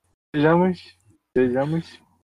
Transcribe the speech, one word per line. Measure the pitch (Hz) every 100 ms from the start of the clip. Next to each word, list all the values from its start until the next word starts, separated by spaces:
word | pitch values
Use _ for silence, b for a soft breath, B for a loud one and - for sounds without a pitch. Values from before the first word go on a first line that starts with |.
| _ _ _
Sejamos, | 151 151 175 185 175 - _ _ _ _ 127
sejamos, | 127 127 143 165 - - _ _ _